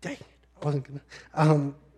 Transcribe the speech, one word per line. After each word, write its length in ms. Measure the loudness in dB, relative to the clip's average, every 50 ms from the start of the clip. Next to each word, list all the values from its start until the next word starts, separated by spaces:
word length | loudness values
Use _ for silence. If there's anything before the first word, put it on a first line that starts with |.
Dang 120 | -10 -12 -12
it, 120 | -12 -16 _ _ _ _ _ _ _
I 40 | -6
wasn't 220 | -4 -4 -4 -6
gonna. 140 | -8 -14 -18 -18 _ -20 -20 -20 -16 _
Um 420 | 2 4 4 4 4 2 -2 -6 -10 _ _ _